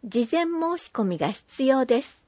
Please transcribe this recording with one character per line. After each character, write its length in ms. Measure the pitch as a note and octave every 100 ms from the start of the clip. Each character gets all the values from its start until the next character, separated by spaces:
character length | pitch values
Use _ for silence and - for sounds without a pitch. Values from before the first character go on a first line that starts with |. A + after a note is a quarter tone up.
事 240 | A#3 A3+ A#3
前 120 | E4
申 340 | E4+ E4 E4 F4
し 120 | -
込 120 | -
み 140 | G3+ E3+
が 120 | D#3
必 320 | G3+ _ -
要 220 | C4 C4+
で 180 | B3+ B3
す。 160 | - -